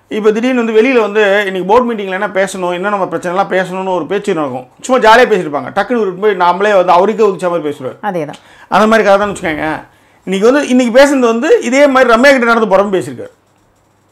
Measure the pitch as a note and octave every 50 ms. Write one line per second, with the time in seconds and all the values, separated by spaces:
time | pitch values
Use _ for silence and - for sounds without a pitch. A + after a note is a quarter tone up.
0 | _ _ - G#3+ G3+ A3 G#3 A3 A3+ B3+ C4 B3 A#3 A3+ A3 G#3+ A3+ C4+ C4+ A#3+
1 | G#3+ G3+ G3+ A3 G#3+ G3 F#3+ G#3 G#3 G3 F#3+ F#3+ F3 F#3 G#3 B3 B3 A#3 A#3 G3+
2 | G#3 F#3+ F#3 F#3+ G#3 G3 F#3+ F#3 G3 F#3+ F#3+ F#3+ F#3 F3+ F3+ F3 F#3 G#3 G#3 G3
3 | F#3 E3+ E3+ E3 E3+ F3+ E3+ F#3 G3 F3 F3+ F#3 F#3 E3 F#3 F#3+ F#3+ F#3+ F#3 F3
4 | D#3 D3 F#3 G#3 G3+ - F#3+ D#3+ D3+ C#3 B2 B2+ B2+ - _ _ - - B3+ B3+
5 | G3 A3 A3 A#3+ B3+ G#3 G#3+ F#3+ E3+ D#3 C#3+ C#3+ C3 - - G3+ G3+ G3+ B3+ A#3
6 | G#3+ F#3+ F3 F3 G3 G#3+ G3+ F3+ F3+ F3 F3 F#3 G3+ G#3+ G#3+ F#3+ F3+ F3+ F3 F3
7 | F#3+ G3+ A3 G3 A3 G#3 F#3+ D#3+ F3+ F3+ F3 E3+ D3+ D3+ C#3+ - C3 B2+ C3+ -
8 | - G#3+ F#3+ F3 D3+ C#3+ D3+ - _ _ - - - _ - F#3 G#3+ G#3+ A3+ A3
9 | G3+ G3+ G3 G3 G#3 G3+ F#3 - - F3 D#3 D3 D3 D#3 D#3 - - - _ _
10 | _ _ _ _ _ - F#3+ G3 G3 A3+ C4 D4 C#4 - B3 B3 B3+ A#3 G#3 B3+
11 | C#4 C#4 C#4+ C4+ B3 A#3 A3+ A#3 A#3+ E4 A#4+ A4 E4+ A#3+ A#3+ C4+ D4 C#4 C4 C4
12 | C4 A#3 A#3 A3+ B3 C#4+ C#4 C4 A#3+ A#3 A#3 A#3 A3 G3+ F#3+ F#3 G3+ G#3+ F#3+ F3+
13 | C#3+ C#3+ B2+ A2+ - - - _ _ _ _ _ _ _ _ _ _ _ _ _
14 | _ _